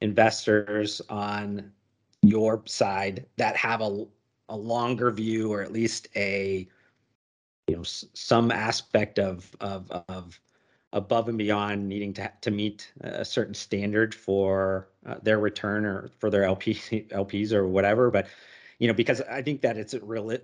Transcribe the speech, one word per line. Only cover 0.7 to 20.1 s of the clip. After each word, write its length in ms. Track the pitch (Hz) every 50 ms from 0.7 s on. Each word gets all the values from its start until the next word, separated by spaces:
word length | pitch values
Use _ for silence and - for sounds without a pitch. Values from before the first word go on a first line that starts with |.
| 104 107 107 107 - - - -
on 640 | 107 104 104 104 104 104 104 101 101 101 98 - - _ _ _ _ _ _ _ _ _ -
your 400 | 101 107 110 110 110 110 110 -
side 640 | - - - 117 98 95 98 98 98 95 127 - - _ -
that 180 | 120 110 113
have 260 | - - 113 117 113
a, 240 | 113 104 101 101 - - _ _ _ _ _ _ _ -
a 80 | 110 107
longer 540 | 104 113 117 120 120 120 127 113 123 123
view, 420 | 110 104 110 110 110 110 107 110 107
or 80 | 101
at 100 | 98 -
least 360 | 107 113 117 113 - - - - -
a, 520 | 104 101 98 98 98 98 98 95 92 92 92 _ _ _ _ _ _ _ _ _ _ _ _ _ _ _ _ _ _ _ -
you 80 | 90
know, 60 | 85
s-, 240 | 85 - - - - - _
some 380 | - - - 123 117 117 117
aspect 680 | 113 92 110 113 113 - - - - 107 104 - - -
of, 360 | 101 95 92 90 90 - - -
of, 280 | 104 98 98 95 92 - - 87 85 -
of 300 | 92 92 87 87 87 - _ _ _ _ _ _ _ _ _ _
above 380 | - 104 98 - 123 117 113 117
and 80 | 113 107
beyond 500 | 107 104 104 104 104 104 104 101 101 98
needing 240 | 98 104 104 101 95
to, 180 | - 98 104 - _
to 80 | - 120
meet 400 | 104 104 104 107 104 - - - _ -
a 220 | - - - - -
certain 300 | - - 127 107 - 101
standard 640 | - - - 107 98 101 104 104 107 113 110 110
for, 760 | - - - 98 98 98 95 95 95 95 95 95 95 92 - _ _ _
uh, 100 | - 117 107
their 180 | 104 110 107 107
return 460 | 107 101 - - - 101 104 107 107
or 240 | 104 95 - - 135 - _
for 120 | - 107
their 140 | 98 98 98
L 120 | 92 95
P, 520 | 95 - - 104 - - - 117 110 - -
<laughs> 40 |
L 120 | - 98 98
Ps 300 | 98 - 101 104 104 113
or 140 | 101 95 92
whatever. 420 | 92 98 95 101 107 120 123 120
But, 180 | 113 98 95 - - - - - - - - - - _
you 80 | 120 117
know, 60 | 113
because 280 | 117 117 - 127 120
I 200 | - - 117 139
think 200 | 131 147 147 127
that 160 | - 120 113 110
it's 160 | 101 - 135
a 60 | 117
real, 340 | 104 104